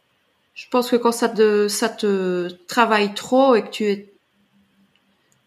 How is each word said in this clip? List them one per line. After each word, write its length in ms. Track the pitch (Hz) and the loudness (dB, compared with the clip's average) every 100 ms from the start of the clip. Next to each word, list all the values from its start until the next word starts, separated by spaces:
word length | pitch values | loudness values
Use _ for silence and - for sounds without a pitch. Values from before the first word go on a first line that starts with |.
| _ _ _ _ _ | _ _ _ _ _
Je 120 | - - | -20 -4
pense 220 | 254 240 | -2 0
que 40 | 233 | 0
quand 140 | 240 | 0
ça 160 | 233 233 | 0 -2
te, 380 | 208 214 208 208 | 2 2 4 0
ça 220 | 202 220 | -2 -4
te 600 | 220 208 196 185 180 175 180 - | -4 -2 -2 -2 -4 -6 -10 -8
travaille 460 | - 226 214 202 202 | 0 2 2 0 -4
trop 400 | - 254 269 226 | 0 2 4 4
et 80 | |
que 60 | - | 0
tu 160 | - 208 | -6 -4
es, 240 | 202 - _ _ _ _ _ _ _ _ _ _ _ _ _ | -4 -8 _ _ _ _ _ _ _ _ _ _ _ _ _